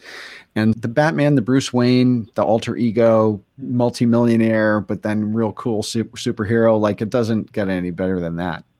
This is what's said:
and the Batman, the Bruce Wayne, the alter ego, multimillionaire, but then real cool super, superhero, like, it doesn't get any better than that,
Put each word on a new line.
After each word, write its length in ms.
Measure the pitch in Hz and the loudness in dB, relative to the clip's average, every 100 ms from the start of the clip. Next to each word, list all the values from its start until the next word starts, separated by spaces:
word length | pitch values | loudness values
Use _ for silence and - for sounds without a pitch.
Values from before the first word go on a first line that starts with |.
| - - - - - | -20 -20 -18 -20 -8
and 180 | 107 110 | 0 0
the 140 | 110 120 | 0 -2
Batman, 460 | 117 156 151 143 | 0 2 2 2
the 80 | 143 | 2
Bruce 320 | 104 135 - | 2 0 0
Wayne, 560 | 123 123 127 127 123 104 - | 0 2 4 4 0 -2 -2
the 60 | |
alter 320 | 107 110 - | 0 0 -2
ego, 680 | 98 120 107 117 110 110 101 - - | -2 0 2 4 4 2 0 -8 -14
multimillionaire, 1200 | 135 123 120 - 117 117 120 113 113 110 110 107 | -6 -2 -2 0 2 4 4 2 2 2 2 0
but 220 | 95 101 | -4 -6
then 320 | 107 107 107 | -4 -4 -2
real 180 | 110 110 | -2 -4
cool 300 | - 127 107 | -4 -4 -4
super, 340 | 107 117 110 - | -4 -6 -6 -6
superhero, 640 | 123 117 104 117 113 110 | -6 -4 -2 2 4 4
like, 220 | 104 101 | 0 -2
it 80 | 107 | -2
doesn't 420 | 123 110 110 - | -2 0 -2 -4
get 160 | 110 98 | -6 -4
any 220 | 92 90 | -4 -4
better 280 | 85 95 92 | -4 -4 -4
than 180 | 85 85 | -4 -6
that, 280 | 90 80 - | -6 -8 -14